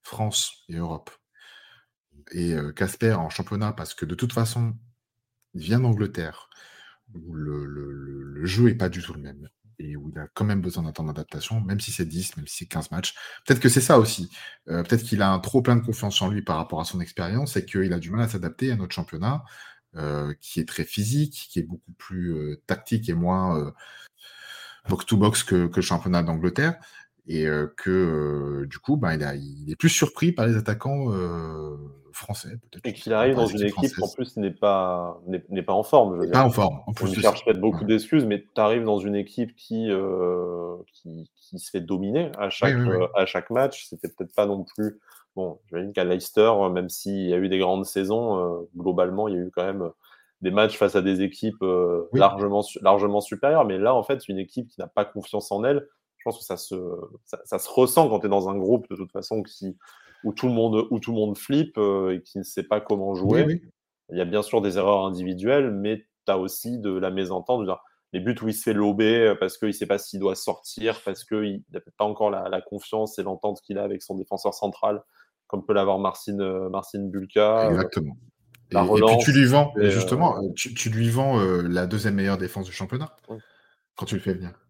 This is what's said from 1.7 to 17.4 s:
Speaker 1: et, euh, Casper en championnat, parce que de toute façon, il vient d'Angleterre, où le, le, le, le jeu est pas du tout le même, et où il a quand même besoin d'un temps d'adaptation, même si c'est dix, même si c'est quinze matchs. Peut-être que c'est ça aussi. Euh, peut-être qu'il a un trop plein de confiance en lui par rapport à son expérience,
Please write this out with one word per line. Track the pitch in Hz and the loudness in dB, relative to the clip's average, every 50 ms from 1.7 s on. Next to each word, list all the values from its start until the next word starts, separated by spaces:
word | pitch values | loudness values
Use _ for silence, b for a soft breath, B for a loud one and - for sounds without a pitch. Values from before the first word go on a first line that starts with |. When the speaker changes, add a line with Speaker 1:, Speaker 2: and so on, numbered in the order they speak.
| b b b b b _ _ _ _ 71 71 - | b b b b b _ _ _ _ -20 _ -12
Speaker 1:
et, | - 87 87 85 82 | -6 -4 -2 -2 -2
euh, | 76 73 73 | -2 -4 -6
Casper | 73 - 98 95 - - 117 113 110 | -4 -4 -4 -4 -2 0 2 2 2
en | 92 82 78 | 2 0 -4
championnat, | - - 92 - 107 101 107 104 | -6 -8 -6 -4 -4 -2 -2 -4
parce | 107 - 85 - - | -4 -6 -10 -12 -8
que | - 90 | -8 -6
de | 78 87 | -6 -4
toute | - 127 120 | -4 -4 -2
façon, | - 120 113 113 - 120 117 113 113 - - - _ _ _ _ _ _ _ _ _ _ _ _ _ | 0 0 0 0 0 -2 -2 -2 -4 -8 -14 -20 _ _ _ _ _ _ _ _ _ _ _ _ _
il | 90 | -10
vient | 76 85 110 123 | -2 2 2 4
d'Angleterre, | 127 120 110 101 107 95 - 90 82 80 - - - _ B B B B B B B B B B _ _ | 4 4 2 2 0 -2 -2 -6 -8 -8 -10 -14 -20 _ B B B B B B B B B B _ _
où | 107 85 80 87 | -20 -18 -14 -12
le, | 80 78 76 73 73 73 71 | -10 -8 -6 -6 -6 -6 -8
le, | 71 71 71 71 71 | -10 -12 -12 -12 -12
le, | 69 69 69 69 69 69 | -12 -14 -14 -14 -14 -14
le | 69 69 71 71 80 | -14 -14 -10 -6 -4
jeu | 92 95 107 123 117 | -2 2 6 6 6
est | 98 | 6
pas | 117 95 90 | 4 0 -2
du | - 90 | -2 -6
tout | 85 - 80 | -10 -10 -12
le | 76 | -12
même, | 71 71 69 69 71 - _ _ _ 110 113 - | -12 -14 -16 -18 -20 -20 _ _ _ _ _ -14
et | 78 73 73 | -12 -12 -10
où | 73 71 78 78 | -10 -12 -10 -10
il | 80 | -10
a | 73 - _ | -12 -12 _
quand | - 104 | -2 0
même | 104 104 98 | 2 2 0
besoin | 87 90 85 92 82 | -2 -2 -4 -4 -6
d'un | 78 | -6
temps | 76 - | -6 -6
d'adaptation, | 80 78 71 78 78 _ - 73 - - 113 113 | -8 -6 -6 -8 -12 _ -10 -10 -8 -4 -4 -4
même | 104 92 101 104 | -2 -2 -4 -4
si | - - | -4 -6
c'est | - - 90 | -6 -6 -6
dix, | 80 78 87 92 - - | -4 -4 -6 -8 -8 -10
même | - 76 | -12 -14
si | - - - | -12 -12 -14
c'est | 87 | -12
quinze | - - 165 156 - | -8 -8 -8 -8 -6
matchs. | - 180 - - B B B B B B B | -8 -6 -6 -6 B B B B B B B
Peut-être | - 135 123 | 2 2 4
que | - 127 | 4 4
c'est | 123 139 | 4 4
ça | 123 - 160 123 | 6 8 8 8
aussi. | 107 110 - - 87 - B B B B B B _ - | 8 6 0 -6 -6 -10 B B B B B B _ -6
Euh, | 82 85 85 | -4 -4 0
peut-être | - 120 117 | 0 0 0
qu'il | 117 - 110 101 | 2 0 0 2
a | 101 95 | 2 2
un | 95 92 | 2 0
trop | - - - 135 | -2 0 0 2
plein | 123 127 120 | 4 4 4
de | 117 113 | 4 2
confiance | 113 107 - - 104 - - | 0 -4 -4 -4 -2 -2 0
en | 98 92 | 0 0
lui | 101 104 | -2 -2
par | - - 82 78 | -2 -2 -2 -4
rapport | 82 - - 78 | -4 -4 -6 -6
à | 82 | -6
son | - - 90 | -6 -6 -8
expérience, | 87 - - - 87 87 101 120 | -8 -6 -6 -6 -4 -2 -2 -2